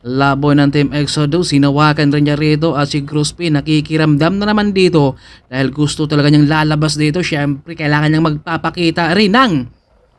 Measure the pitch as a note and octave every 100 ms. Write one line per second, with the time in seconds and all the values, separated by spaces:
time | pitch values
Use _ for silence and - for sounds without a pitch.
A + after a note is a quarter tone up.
0 | A#2+ C3 C#3 C#3 D3 C#3+ C#3+ C#3+ C#3 D#3+
1 | D#3 - D3 D#3+ F3+ C#3+ C#3+ C#3 D3+ D3+
2 | D3 D3 D3 D3 D3+ D3+ E3 C#3 C#3+ D3+
3 | C#3+ D3+ D3+ - F3 D3 D3+ D#3 D3+ D#3
4 | D#3 C#3+ D#3 G3 G#3 G#3+ G#3 F#3+ F#3 D#3+
5 | C#3+ - - - _ B2+ C3+ C#3+ D3 -
6 | D3+ D3+ D3 D3 D3 D#3 D#3 D3+ D3+ D3
7 | D3+ E3 E3 D3+ C#3+ C#3 - E3 D3+ D3
8 | D3+ D#3 D#3+ D3+ - E3 D#3+ E3 E3 E3
9 | E3 F3+ G#3+ A3 C4 D#3 B2 _ _ _
10 | _